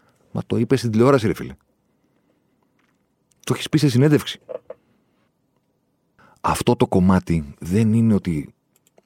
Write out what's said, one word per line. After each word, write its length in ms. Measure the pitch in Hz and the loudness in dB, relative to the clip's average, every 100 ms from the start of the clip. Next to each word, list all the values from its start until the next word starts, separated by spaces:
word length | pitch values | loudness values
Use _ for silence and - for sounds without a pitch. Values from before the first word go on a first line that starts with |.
| _ _ _ | _ _ _
Μα 100 | - - | -10 -4
το 100 | 107 | -2
είπε 200 | 117 131 | 0 0
στην 140 | 120 | 0
τηλεόραση, 360 | 107 127 139 107 | 2 4 4 0
ρε 80 | |
φίλε. 200 | - - - _ _ _ _ _ _ _ _ _ _ _ _ _ _ _ _ _ _ | -4 -8 -16 _ _ _ _ _ _ _ _ _ _ _ _ _ _ _ _ _ _
Το 100 | - | -6
έχεις 140 | 127 - | -6 -2
πει 100 | 156 | 0
σε 100 | 147 | 2
συνέντευξη. 520 | 117 139 147 - - - - - - _ _ _ _ _ _ _ _ _ _ _ _ _ _ _ _ | 2 2 0 -10 -14 -14 -16 -16 -20 _ _ _ _ _ _ _ _ _ _ _ _ _ _ _ _
Αυτό 360 | - - - 120 | -4 -2 0 0
το 100 | 120 | 2
κομμάτι 680 | 95 92 92 - 82 71 - | 2 4 2 0 -4 -4 -12
δεν 340 | 80 104 113 | -4 0 2
είναι 220 | 113 113 | 2 2
ότι 400 | 98 90 78 67 _ _ _ _ _ | 2 -2 -6 -8 _ _ _ _ _